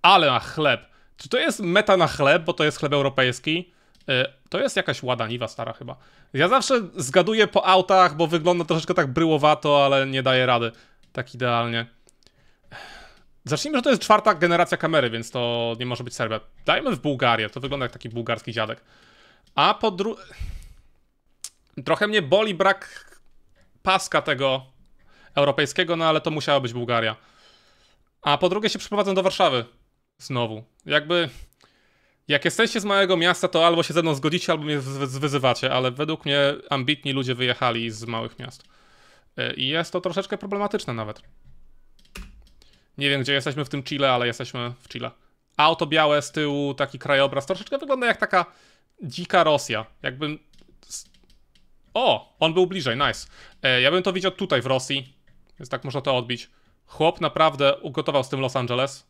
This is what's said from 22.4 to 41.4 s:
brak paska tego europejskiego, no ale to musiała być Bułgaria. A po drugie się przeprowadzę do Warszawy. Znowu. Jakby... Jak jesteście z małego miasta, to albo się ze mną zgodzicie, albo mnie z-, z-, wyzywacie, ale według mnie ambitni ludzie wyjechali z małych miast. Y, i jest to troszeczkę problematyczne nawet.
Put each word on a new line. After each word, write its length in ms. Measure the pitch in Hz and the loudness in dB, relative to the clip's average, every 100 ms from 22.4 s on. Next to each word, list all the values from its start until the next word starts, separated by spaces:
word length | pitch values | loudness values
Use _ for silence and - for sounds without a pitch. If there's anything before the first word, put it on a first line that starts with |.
| 220 | 2
brak 560 | 175 185 190 - - - - _ - _ _ _ _ | 2 2 2 -6 -20 -20 -20 _ -20 _ _ _ _
paska 400 | - 185 - 156 | -2 -2 0 -4
tego 440 | 147 135 139 131 131 _ _ _ _ _ - | -2 -2 -2 -2 -8 _ _ _ _ _ -8
europejskiego, 600 | - 143 139 143 - 175 165 | 0 0 2 -2 -2 -2 0
no 80 | |
ale 160 | 160 156 | 0 0
to 100 | 160 | -2
musiała 300 | 156 143 143 | -6 0 0
być 120 | 127 | 0
Bułgaria. 440 | 120 120 117 113 110 _ _ _ _ _ _ _ _ _ _ | -6 -2 0 -2 -6 _ _ _ _ _ _ _ _ _ _
A 160 | - 147 | 0 2
po 100 | 180 | 2
drugie 200 | 190 214 | 0 -4
się 100 | - | -6
przeprowadzę 360 | - 208 196 | -4 -2 0
do 80 | 190 | 2
Warszawy. 420 | 185 - 180 131 113 _ _ _ _ _ | 0 2 2 2 -4 _ _ _ _ _
Znowu. 460 | - 127 117 110 117 _ - | -8 -4 -4 -6 -16 _ -2
Jakby... 420 | 147 151 175 160 - - _ _ _ _ _ _ _ - | -2 2 -2 -2 -8 -20 _ _ _ _ _ _ _ -2
Jak 160 | 143 | 0
jesteście 360 | 175 - 226 233 | 0 2 0 0
z 40 | |
małego 320 | 202 196 190 185 | 0 2 4 2
miasta, 320 | 170 175 180 | 2 2 0
to 180 | 165 165 | 4 4
albo 160 | 170 | 4
się 120 | 165 | 0
ze 80 | 156 | 0
mną 120 | 165 | 0
zgodzicie, 380 | 143 151 175 - | 0 0 -2 -2
albo 120 | 160 | -2
mnie 160 | 151 147 | -2 -4
z-, 300 | 131 135 139 | -4 -6 -6
z-, 80 | 135 | -4
wyzywacie, 540 | 147 139 127 123 131 | -2 2 2 2 0
ale 160 | 131 127 | 0 -2
według 340 | 123 156 156 | -4 -6 -6
mnie 140 | 147 143 139 143 - | -2 2 2 0 -4
ambitni 420 | 139 127 151 143 | -4 -2 -4 -2
ludzie 220 | 135 127 | -4 -4
wyjechali 560 | 123 127 123 127 117 113 | -2 -2 0 -2 -2 -6
z 140 | 110 | -8
małych 340 | 117 113 117 - | -10 -8 -8 -12
miast. 260 | 120 - _ _ _ _ _ _ _ - | -18 -18 _ _ _ _ _ _ _ -8
Y, 160 | 123 | -8
i 140 | - 131 | -4 -4
jest 240 | 156 165 | -4 -4
to 80 | 180 | -4
troszeczkę 380 | 185 180 190 196 | -4 -6 -6 -8
problematyczne 540 | 196 202 208 208 - | -6 -4 -4 -4 -6
nawet. 300 | 117 107 107 - - | -8 -8 -12 -18 -20